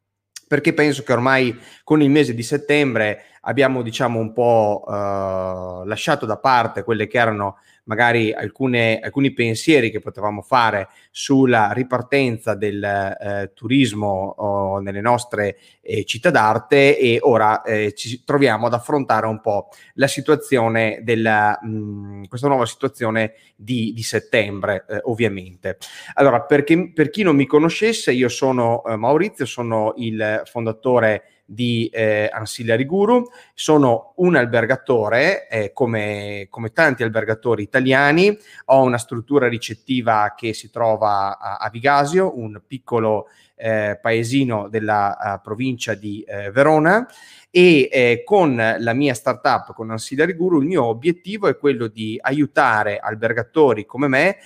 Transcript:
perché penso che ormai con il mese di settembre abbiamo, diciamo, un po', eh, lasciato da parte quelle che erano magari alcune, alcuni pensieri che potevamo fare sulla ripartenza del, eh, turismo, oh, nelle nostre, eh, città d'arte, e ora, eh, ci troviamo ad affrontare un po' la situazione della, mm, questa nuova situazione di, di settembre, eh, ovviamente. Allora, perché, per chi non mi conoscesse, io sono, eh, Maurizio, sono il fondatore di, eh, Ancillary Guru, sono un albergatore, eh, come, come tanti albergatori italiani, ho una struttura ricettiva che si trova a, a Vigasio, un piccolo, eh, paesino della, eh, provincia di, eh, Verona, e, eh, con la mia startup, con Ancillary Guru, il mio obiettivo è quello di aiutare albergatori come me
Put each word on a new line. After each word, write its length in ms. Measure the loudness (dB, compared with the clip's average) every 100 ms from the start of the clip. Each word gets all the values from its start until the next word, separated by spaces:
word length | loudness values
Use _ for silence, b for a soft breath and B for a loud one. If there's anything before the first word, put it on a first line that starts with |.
| _ _ _ -20 -2
perché 260 | 0 0
penso 280 | 2 0 0
che 120 | -2
ormai 440 | 0 2 2 2 -4 B B
con 200 | 0 4
il 80 | 4
mese 240 | 4 2 -2
di 80 |
settembre 800 | -4 -6 0 2 2 0 -2 -4 B B
abbiamo, 400 | -6 2 2 2
diciamo, 380 | -4 -2 -2 -2
un 120 | -4
po', 520 | 0 4 4 2 -2 -4
eh, 1000 | -6 -4 -4 -4 -4 -6 -8 -10 -12 -8
lasciato 400 | -6 -2 -2 -2
da 100 | -2
parte 460 | 2 2 2 -4
quelle 240 | -4 -2 0
che 100 | 0
erano 400 | 0 0 -6 -8 b b -8
magari 460 | 0 2 4 0
alcune, 680 | -2 -8 -4 -2 2 2 0
alcuni 340 | -4 -2 -2
pensieri 560 | 0 -2 -2 4 4 4
che 100 | -4
potevamo 420 | -10 -8 -6 -6
fare 480 | -2 2 2 0 -6 b b
sulla 640 | -14 0 4 4 4 2
ripartenza 840 | 0 -4 -4 -2 0 0 -4 -6
del, 300 | -4 -4 -4
eh, 680 | -4 -2 -4 -6 -8 -8 -8
turismo, 840 | _ -2 0 0 -2 -4 -4 -6 -6
oh, 420 | -4 -2 -2 -4
nelle 220 | -6 -4
nostre, 560 | 0 0 -2 -4 -4 -6 b b
eh, 240 | -8 -6 -6
città 240 | -2 0
d'arte, 680 | 4 2 0 2 4 6 4
e 220 | 2 2
ora, 420 | 2 4 2 0
eh, 300 | -2 -2 -2
ci 300 | -6 -12 -12
troviamo 440 | -4 2 2 2 -2
ad 60 |
affrontare 520 | -2 -2 -4 0 0 0
un 160 | -4
po' 280 | -4 -4 -6 B B -2
la 120 | -2
situazione 960 | -2 0 0 2 0 2 2 0 -2
della, 560 | -2 0 2 4 2 0 -6
mm, 580 | -8 -8 -12 -14 -16 -14
questa 220 | -4 0
nuova 180 | 0 0
situazione 680 | -4 -6 -4 -4 -2 -4 b b _
di, 380 | -6 -4 -4
di 100 | -6
settembre, 840 | -4 -4 0 0 0 -4 -4 -4 -4
eh, 120 | -8
ovviamente. 760 | -6 -2 -2 -2 -12 -12 -10 -10 B B B
Allora, 280 | 4 4 4
perché, 480 | 2 2 4 2 0
per 160 | -2 -2
chi 140 | 0
non 120 | 2 2
mi 100 | 4
conoscesse, 640 | 4 2 0 -2 0 -2
io 180 | 0 0
sono, 540 | 0 -2 0 0 0 -2
eh, 100 | -2
Maurizio, 500 | 2 2 0 -4 -8
sono 480 | -6 -4 -2 -2 -4
il 460 | -6 -4 -2 -4 -6
fondatore 800 | -6 -6 -4 0 2 2 0 b b _
di, 380 | -6 -2 -2 -4
eh, 380 | -2 0 0 -2
Ancillary 540 | -4 -10 -8 -2 0 0
Guru, 420 | 0 2 2 0 B B
sono 600 | -8 2 4 4 2 -2 0
un 180 | 2 4
albergatore, 1120 | 2 0 0 -2 0 0 2 2 2 0 -4
eh, 240 | -6 -6
come, 720 | -2 -2 -2 -4 -6 -8 -12 -14
come 220 | -12 -8
tanti 320 | 0 2 2
albergatori 600 | -2 -2 -2 -4 0 -2
italiani, 720 | 0 0 2 4 4 4 2 0 B B 2
ho 160 | 4
una 160 | 4 0
struttura 520 | -6 -10 0 0 2
ricettiva 840 | -2 -8 -12 -6 -4 0 2 0 -4
che 180 | -8
si 180 | -8 -12
trova 640 | -2 -2 0 0 0 -2 -6
a, 200 | -12 -10
a 120 | -10
Vigasio, 680 | -4 0 2 2 0 0 -4
un 240 | -12 -14 _
piccolo, 640 | -16 -4 -2 0 -2 -4 b b _
eh, 380 | -4 -2 -2 -4
paesino 680 | -2 -2 0 0 0 -2 -4
della, 680 | -6 -2 0 0 -4 -8 -8
eh, 40 |
provincia 500 | -10 -6 -6 -6 -6
di, 280 | -8 -8 -12
eh, 300 | -12 -12 -6
Verona, 560 | 2 4 4 4 2 -2 B B B B
e, 360 | 6 8 6 4
eh, 300 | 4 4 2
con 320 | 2 4 4 2
la 380 | 0 0 -2
mia 200 | 0 0
startup, 600 | -2 -4 -2 0 0 -2
con 180 | -14 -10
Ancillary 420 | -10 -8 -2 -2 0
Guru, 260 | 0 2
il 60 | 2
mio 180 | 0 0
obiettivo 600 | 0 -2 -4 -8 -4 -2
è 100 | 0
quello 300 | 0 0 -4
di 300 | -6 -8 -6
aiutare 760 | -4 -2 0 2 2 2 0 -4
albergatori 880 | -6 -4 -4 -4 -2 2 2 2 -4
come 220 | -4 0
me 300 | 2 0 -2